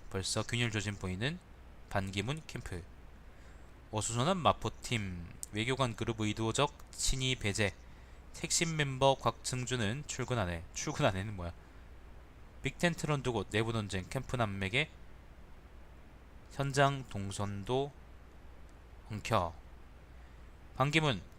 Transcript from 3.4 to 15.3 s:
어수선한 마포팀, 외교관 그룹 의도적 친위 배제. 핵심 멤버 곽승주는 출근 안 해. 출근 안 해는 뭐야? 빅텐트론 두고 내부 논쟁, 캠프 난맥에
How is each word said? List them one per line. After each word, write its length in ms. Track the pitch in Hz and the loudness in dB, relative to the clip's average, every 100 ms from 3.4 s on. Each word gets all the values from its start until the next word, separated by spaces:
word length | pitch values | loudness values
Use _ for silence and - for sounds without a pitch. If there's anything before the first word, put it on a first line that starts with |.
| - - - - - | -16 -16 -16 -18 -6
어수선한 460 | 107 - 117 139 190 | -2 0 2 4 6
마포팀, 920 | 120 - 113 - - 117 98 87 82 - - | 6 6 2 -4 -2 0 0 -4 -8 -10 -4
외교관 440 | 104 113 131 127 107 | 0 2 2 2 2
그룹 260 | 120 110 | 0 2
의도적 520 | 107 104 113 110 147 - - | 2 2 2 4 2 0 -12
친위 440 | - - 131 131 127 | 0 2 4 2 2
배제. 380 | 107 98 101 - - - - - - - | 2 4 2 0 -10 -16 -16 -16 -16 -8
핵심 360 | 165 - 165 160 | 0 2 4 2
멤버 380 | 143 131 135 135 | 0 6 6 8
곽승주는 880 | 120 - - 127 123 127 101 131 151 | 4 0 -2 -2 0 2 2 0 -4
출근 320 | - 120 123 | -4 0 2
안 100 | 90 | 2
해. 140 | 85 85 | -2 -6
출근 320 | - - 143 143 | -6 -2 4 4
안 120 | 95 | 4
해는 180 | 104 101 | 0 -4
뭐야? 160 | 85 - - - - - - - - - - - | -6 -8 -14 -16 -16 -16 -16 -16 -16 -18 -18 -4
빅텐트론 600 | 135 - 175 165 151 147 | -4 2 2 4 2 4
두고 200 | 127 113 95 | 4 4 4
내부 240 | 104 113 | 4 4
논쟁, 340 | 113 104 95 92 | 2 2 0 0
캠프 280 | 135 - 123 | -2 0 2
난맥에 520 | 110 98 95 123 156 - - - - | 4 4 2 4 2 -2 -14 -14 -16